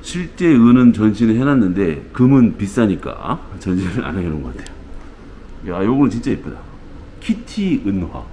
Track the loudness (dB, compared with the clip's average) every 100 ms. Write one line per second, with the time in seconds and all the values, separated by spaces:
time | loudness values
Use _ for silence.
0 | -10 -10 -10 -2 4 6 8 8 6 6
1 | 2 2 2 2 2 2 2 0 -2 -2
2 | -10 0 4 6 4 2 -6 0 0 0
3 | -6 -10 -8 -8 -8 -10 -4 -2 -2 -6
4 | -6 -6 -4 -6 -8 -12 -14 -18 -16 -18
5 | -18 -20 -20 -20 -20 -16 -10 -4 -2 2
6 | 0 0 -4 -6 -6 -14 -18 -20 -20 -20
7 | -20 -18 -6 -6 -6 -6 -2 -2 -2 -4
8 | -6 -10 -14